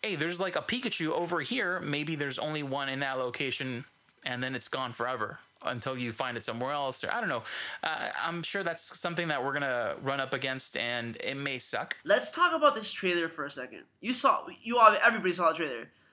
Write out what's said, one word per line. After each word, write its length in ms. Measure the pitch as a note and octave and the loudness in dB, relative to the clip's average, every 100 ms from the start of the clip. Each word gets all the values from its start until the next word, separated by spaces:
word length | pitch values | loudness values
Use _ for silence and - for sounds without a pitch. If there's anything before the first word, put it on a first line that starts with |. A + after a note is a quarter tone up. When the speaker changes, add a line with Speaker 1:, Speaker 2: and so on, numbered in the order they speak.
Speaker 1:
hey, 120 | G#3+ E3 | -4 -2
there's, 240 | D#3+ F3 | -2 0
like, 160 | F#3+ E3 | 0 0
a 60 | |
Pikachu 480 | - B3 A#3+ - D#3+ | 0 -2 -2 0 0
over 320 | D#3 E3+ E3+ | 0 0 0
here, 380 | C#3 B3+ F#3+ F3+ | 0 0 0 0
maybe 340 | D#3 D3 D3+ D#3 | -2 -2 -2 -2
there's 220 | C#3+ B2 | -2 -2
only 240 | D3+ D3+ | -2 -2
one 260 | C#3 C3+ C#3 | -2 -2 -2
in 120 | C3+ | -2
that 180 | C#3 C3+ | -2 0
location, 640 | B2 - C3+ - C3 A#2+ - _ _ _ | -2 -2 -2 -2 -2 -4 -8 _ _ _
and 200 | - B2 | -6 -4
then 100 | B2+ | -2
it's 140 | B2+ - | -4 -4
gone 260 | C#3 B2+ | -4 -4
forever 460 | B2 B2 B2+ G#2+ D#3 - _ | -2 -2 -2 -4 -6 -16 _
until 340 | - B2 C3+ B2+ | -6 -4 -4 -2
you 140 | B2 | -4
find 260 | - C3 A#2 | -2 -4 -2
it 60 | |
somewhere 280 | A#2+ A2+ B2+ | -4 -4 -2
else, 320 | D3 C#3 C3 | 0 -2 -2
or 80 | - | -2
I 80 | A#3 | -2
don't 100 | G#3 | 0
know. 120 | B2 - - - - | -2 -4 -6 -8 -4
Uh, 260 | - D#3 - - | -4 -2 -4 -2
I'm 220 | E3 E3+ | -4 -2
sure 180 | E3 G3+ | -4 -2
that's 220 | E3+ E3 - - | -2 -2 -4 -2
something 300 | F3 E3+ E3+ | -2 -2 0
that 140 | C#3+ | 0
we're 100 | C3 | 0
gonna 420 | C#3+ C#3 B2 G#2+ - | 0 0 0 0 -2
run 160 | C3 C#3 | -2 -2
up 140 | C3+ | -2
against, 440 | C3+ C3 C3 - - | -2 -2 -2 -4 -2
and 380 | A#2+ A#2+ A#2 A2 | -2 -2 -4 -4
it 180 | - C#3 | -4 -4
may 220 | C#3+ B2+ | -4 -4
suck. 400 | - A2 D3 - | -4 -4 -4 -6
Speaker 2:
Let's 260 | - G#3 - | 2 2 2
talk 240 | - F4 | 4 4
about 220 | D#4+ D4+ A3 | 6 6 4
this 160 | G#3 | -2
trailer 360 | - F#3 F3 E3 | -2 0 2 0
for 180 | E3 C#3+ | -4 -6
a 40 | |
second. 360 | C#3 B2+ G2+ - _ | -6 -10 -12 -18 _
You 120 | G#3+ | -4
saw, 320 | B3 C4 - - F3+ | 2 4 4 0 -10
you 160 | A3+ A#3+ | 0 8
all, 180 | A3 G#3 | 10 10
everybody 300 | A#3 A3+ F#3 | 6 4 2
saw 160 | E3+ E3 | 4 2
the 80 | D#3+ | 2
trailer. 320 | D#3 A#2 - - _ | -2 -4 -8 -16 _